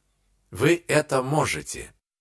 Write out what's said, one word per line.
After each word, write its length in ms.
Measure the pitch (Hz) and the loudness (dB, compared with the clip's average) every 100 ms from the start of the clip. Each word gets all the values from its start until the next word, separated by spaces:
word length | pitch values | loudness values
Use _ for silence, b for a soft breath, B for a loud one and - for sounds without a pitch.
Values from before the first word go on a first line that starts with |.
| _ _ _ _ _ | _ _ _ _ _
Вы 340 | 92 139 170 - | 0 2 2 2
это 360 | 143 151 135 | 0 2 0
можете. 680 | 131 151 131 - 71 - - _ _ _ | 0 0 0 -2 -8 -12 -14 _ _ _